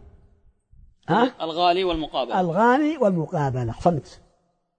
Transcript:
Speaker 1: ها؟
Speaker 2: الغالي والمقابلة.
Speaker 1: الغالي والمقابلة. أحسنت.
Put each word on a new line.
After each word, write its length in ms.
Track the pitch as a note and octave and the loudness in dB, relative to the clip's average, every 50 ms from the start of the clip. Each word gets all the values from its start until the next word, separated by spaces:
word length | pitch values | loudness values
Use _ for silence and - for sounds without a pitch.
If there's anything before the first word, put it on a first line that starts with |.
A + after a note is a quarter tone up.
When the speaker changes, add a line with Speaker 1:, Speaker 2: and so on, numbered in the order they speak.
| - - - - _ _ _ _ _ _ _ _ _ _ _ - - - _ _ _ - | -20 -20 -20 -20 _ _ _ _ _ _ _ _ _ _ _ -20 -20 -20 _ _ _ -2
Speaker 1:
ها؟ 220 | E3+ A3 B3 C4 - - | 0 2 2 0 -2 -4
Speaker 2:
الغالي 420 | E3 D#3+ D#3 E3 F3+ F3+ F3 F#3 F#3+ | -10 -6 -2 0 2 2 2 2 0
والمقابلة. 560 | F3+ E3 D#3+ D3+ C#3+ - D3 B2 A#2+ - G3 | -2 -2 -4 -6 -6 -4 -4 -4 -2 0 0
Speaker 1:
الغالي 580 | F#3 E3+ D#3 F#3+ A3 A#3+ B3+ D4 D4+ D4+ D#4+ | 0 0 2 2 4 4 4 4 2 0 0
والمقابلة. 720 | D4 B3 G3+ F#3 E3+ D3+ D3+ - D#3+ C#3+ C#3 B2 B2+ B2 A2+ | 0 0 0 0 0 -2 -4 -4 -2 -2 -2 -2 -4 -4 -6
أحسنت. 360 | A2 - - F3 E3+ C#3 - - - - _ _ _ _ _ _ _ _ _ _ _ | -4 0 0 0 0 0 -4 -10 -18 -20 _ _ _ _ _ _ _ _ _ _ _